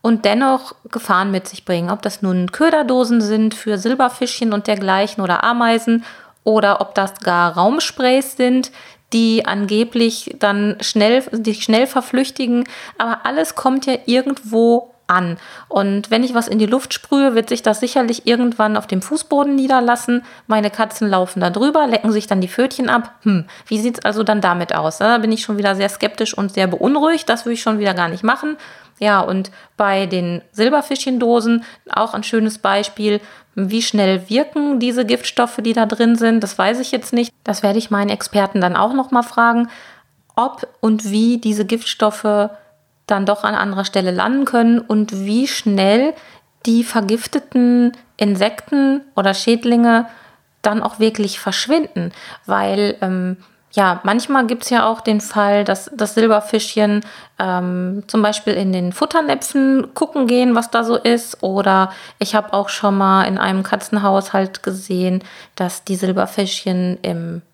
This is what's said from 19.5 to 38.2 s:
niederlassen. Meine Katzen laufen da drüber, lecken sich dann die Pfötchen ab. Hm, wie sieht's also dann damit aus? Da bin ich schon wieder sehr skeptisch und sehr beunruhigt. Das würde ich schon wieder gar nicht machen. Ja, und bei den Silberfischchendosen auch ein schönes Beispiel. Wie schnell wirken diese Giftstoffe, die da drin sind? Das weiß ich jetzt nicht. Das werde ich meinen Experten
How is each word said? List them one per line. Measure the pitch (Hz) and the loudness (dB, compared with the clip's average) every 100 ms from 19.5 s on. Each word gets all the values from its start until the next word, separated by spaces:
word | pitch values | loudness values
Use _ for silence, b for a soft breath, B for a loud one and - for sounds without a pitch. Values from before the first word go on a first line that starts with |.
niederlassen. | 277 269 262 240 240 - 247 B B - | 2 2 2 2 0 0 -2 B B -2
Meine | 214 208 | 0 0
Katzen | 208 220 - 214 | -2 -4 -2 0
laufen | 190 185 185 | 2 0 0
da | 175 | -2
drüber, | 185 277 311 277 | 2 2 2 2
lecken | 226 233 | 2 2
sich | 214 208 | 0 0
dann | 190 | -2
die | 185 | 0
Pfötchen | - 262 262 247 | -2 -2 -2 0
ab. | - 226 - | 0 -2 -4
Hm, | 220 185 160 B - | 0 0 -2 B -6
wie | 220 | -2
sieht's | 233 233 | -2 -2
also | 214 214 | -4 -2
dann | 214 208 | 0 2
damit | 190 175 170 | 2 0 -2
aus? | 156 156 - | -2 -2 0
Da | 208 233 | 2 2
bin | 220 | 0
ich | 220 | -2
schon | - 208 | -2 -2
wieder | 202 196 | 0 0
sehr | 196 | -2
skeptisch | 196 214 - 214 - | -2 -4 -2 -6 -4
und | 202 | -4
sehr | 196 190 | 0 -2
beunruhigt. | 175 220 285 311 330 - | 0 2 2 2 0 0
Das | 233 233 | -2 -2
würde | |
ich | 226 | -4
schon | 233 214 | -2 0
wieder | 202 | -2
gar | 180 170 | -2 -4
nicht | 180 | -2
machen. | 220 262 302 302 B B B _ | -2 -2 -4 -8 B B B _
Ja, | 208 196 | 2 2
und | - 190 190 B B - | 0 -4 -6 B B -2
bei | 202 196 190 | 0 0 0
den | 180 175 175 _ | -2 -4 -6 _
Silberfischchendosen | 208 226 294 285 262 269 254 233 240 220 233 226 B - | -2 2 2 0 -4 -2 0 2 2 2 0 -2 B -6
auch | - 220 | -2 -2
ein | 220 | -4
schönes | 214 226 220 220 | -2 0 0 0
Beispiel. | 196 202 208 - 208 208 214 B B - | 0 0 -2 -2 0 0 -4 B B -6
Wie | 190 220 | -2 -2
schnell | 226 208 190 185 185 | 0 2 2 2 0
wirken | 226 302 311 294 262 | -2 0 -2 0 0
diese | 240 247 226 | 0 0 0
Giftstoffe, | 240 - - 240 - | -2 -2 -2 -2 0
die | 226 | -2
da | 226 220 | 0 0
drin | 226 233 233 | 2 2 4
sind? | 226 226 | 4 2
Das | 214 - | 0 0
weiß | 196 240 | 0 0
ich | 254 | -4
jetzt | 247 - | -6 -2
nicht. | 233 240 _ | -2 -2 _
Das | - 208 | -8 -2
werde | 202 214 | 0 0
ich | 226 | -2
meinen | 202 202 | -2 0
Experten | 208 | -4